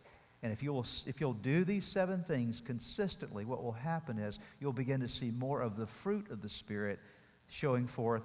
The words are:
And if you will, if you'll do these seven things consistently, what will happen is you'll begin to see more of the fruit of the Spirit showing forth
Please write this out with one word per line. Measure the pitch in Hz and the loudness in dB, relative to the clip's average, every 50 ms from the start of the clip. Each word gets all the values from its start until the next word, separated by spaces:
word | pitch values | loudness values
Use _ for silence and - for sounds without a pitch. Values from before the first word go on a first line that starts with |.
| - - - - - - - - - | -20 -20 -20 -20 -20 -20 -14 -4 -2
And | 113 107 | -2 -2
if | 113 135 | 0 0
you | 143 147 | 0 0
will, | 131 117 - - - - | 0 0 -2 -4 -6 -4
if | - 123 - | -4 -2 0
you'll | 151 131 120 | 0 0 0
do | 107 101 127 143 170 180 | 2 2 4 6 6 6
these | 165 208 202 - | 4 2 0 0
seven | - - 196 185 180 190 185 170 | 0 2 2 4 4 2 0 0
things | - 160 127 120 120 113 - | 2 2 2 2 2 0 -2
consistently, | - - 123 117 - - - - 208 180 - - - - - 104 104 | -4 -4 -4 -4 -4 -4 -2 0 0 0 0 -4 -8 -6 -4 -4 -4
what | 113 127 - 123 | -2 -2 -2 -2
will | 120 110 | -2 -4
happen | 113 127 160 165 165 160 - 113 110 | -2 -2 0 0 0 -2 -2 -2 -2
is | 104 104 101 - - - - - | -2 -2 -4 -6 -12 -16 -10 -4
you'll | 139 143 127 | -2 -2 0
begin | 131 131 120 139 131 | 0 2 2 2 2
to | 123 117 | 2 0
see | - - 131 120 | -2 -2 -2 -2
more | 113 123 127 135 143 123 123 | 0 0 0 0 2 2 2
of | 117 98 | 0 0
the | 107 113 | -2 -4
fruit | 107 - - - 196 208 208 202 - | -4 -6 -4 0 0 0 0 0 -4
of | 127 104 92 | -8 -6 -6
the | 104 | -6
Spirit | - - - - 107 104 104 101 98 - - - - - - - - - - | -8 -8 -6 -4 -2 0 0 0 -2 -2 -6 -16 -20 -20 -20 -20 -20 -20 -20
showing | - - - - 147 127 123 120 | -14 -6 0 2 4 4 4 2
forth | 123 - - 117 117 117 110 113 | 0 0 0 2 2 2 2 0